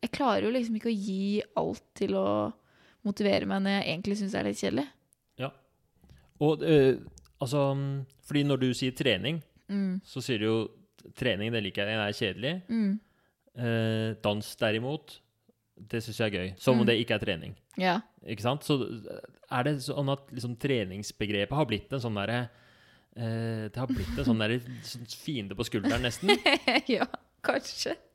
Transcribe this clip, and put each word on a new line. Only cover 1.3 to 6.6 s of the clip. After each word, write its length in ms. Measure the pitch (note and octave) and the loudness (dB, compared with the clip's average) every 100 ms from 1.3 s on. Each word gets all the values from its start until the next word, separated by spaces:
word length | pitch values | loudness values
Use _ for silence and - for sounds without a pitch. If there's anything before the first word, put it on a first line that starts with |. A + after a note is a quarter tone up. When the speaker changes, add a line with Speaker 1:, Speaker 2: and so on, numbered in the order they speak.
| G#3 - - | 0 -2 -2
Speaker 1:
alt 280 | E3 G#3+ _ - | -2 -4 _ -6
til 200 | G3 F#3+ | -2 0
å 80 | F#3+ G#3 - - _ _ _ _ | 2 2 0 -4 _ _ _ _
motivere 440 | G#3 G3+ G3+ G3 G3+ | -6 0 2 2 2
meg 140 | G3 | 0
når 140 | G3 G3 | 2 0
jeg 80 | G#3 | 0
egentlig 220 | E3 G3 G3+ | -2 -2 -2
synes 140 | G3 G#3+ | -2 -2
det 40 | |
er 60 | - | -2
litt 100 | G#3+ | -2
kjedelig. 240 | G3 G#3 C#4+ _ _ _ _ _ | -2 -2 -4 _ _ _ _ _
Speaker 2:
Ja. 80 | C3 - _ _ _ _ - - _ _ | -8 -8 _ _ _ _ -20 -20 _ _
Og, 220 | D3 D#3 | 2 2